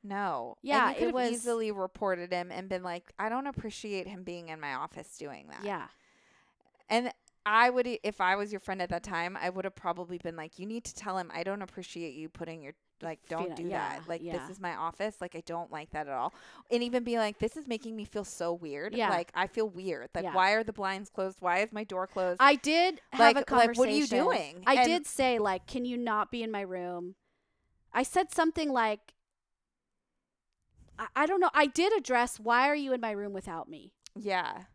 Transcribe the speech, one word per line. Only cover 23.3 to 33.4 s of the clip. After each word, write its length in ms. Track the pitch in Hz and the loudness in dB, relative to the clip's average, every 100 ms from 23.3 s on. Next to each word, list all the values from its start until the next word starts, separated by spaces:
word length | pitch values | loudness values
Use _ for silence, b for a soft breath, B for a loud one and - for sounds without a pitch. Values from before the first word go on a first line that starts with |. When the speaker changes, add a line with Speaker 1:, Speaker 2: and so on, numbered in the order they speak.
| 254 - | 8 4
Speaker 2:
a 60 | 262 | 6
Speaker 1:
like, 220 | 233 240 | 6 6
what 100 | 247 | 4
are 40 | |
you 160 | 294 277 | 4 2
Speaker 2:
conversation. 160 | 240 359 | 2 4
Speaker 1:
doing? 380 | 339 151 170 190 | 2 -2 -2 4
Speaker 2:
I 80 | 269 | 6
Speaker 1:
And 100 | 247 | 6
Speaker 2:
did 200 | 349 294 | 4 0
say, 320 | - 262 240 | 2 2 4
like, 260 | 208 185 - | 2 0 -4
"Can 160 | 269 247 | -4 -4
you 120 | 240 | -2
not 340 | 233 214 214 | 0 0 0
be 120 | 240 | -2
in 80 | 226 | -4
my 100 | 208 | -4
room?" 540 | 196 185 180 175 180 190 _ _ _ _ _ _ _ | -4 -6 -6 -6 -8 -12 _ _ _ _ _ _ _
I 100 | 226 | 0
said 280 | 269 359 381 | 2 2 2
something 380 | - 320 330 302 | 4 2 2 0
like, 420 | 262 220 214 - _ _ _ _ _ _ _ _ _ _ _ _ _ _ _ _ _ - - | 2 2 0 -8 _ _ _ _ _ _ _ _ _ _ _ _ _ _ _ _ _ -20 -12
I, 100 | 220 - | -6 2
I 100 | 302 | 2
don't 140 | 381 | 4
know. 100 | 349 | 4
I 120 | 285 294 | 6 4
did 260 | - 359 | 6 4
address, 460 | 427 262 247 240 - | 4 2 2 2 -2
"Why 300 | 220 240 269 | 2 4 6
are 60 | 294 | 2
you 180 | 277 | 0
in 80 | 254 | -2
my 100 | 233 | -2
room 220 | 202 202 | -4 -6
without 340 | 196 | -8